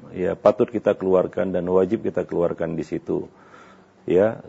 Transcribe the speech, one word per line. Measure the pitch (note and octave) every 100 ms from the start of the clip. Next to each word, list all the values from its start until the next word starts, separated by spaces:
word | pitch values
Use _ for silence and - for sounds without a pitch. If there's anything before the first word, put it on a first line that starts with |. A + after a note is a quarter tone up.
| - F2
ya, | F2+
patut | F2 G#2 G#2+ A#2
kita | G#2+ G#2+ G2
keluarkan | F#2+ F#2 F2 - F#2+
dan | F2+ F2
wajib | F#2 F#2 A2
kita | G2 F2+ D#2+
keluarkan | E2 E2+ - E2
di | D#2+
situ. | - D#2+ - D#2+ - - - - - - _ _ -
Ya, | F2 G#2+ -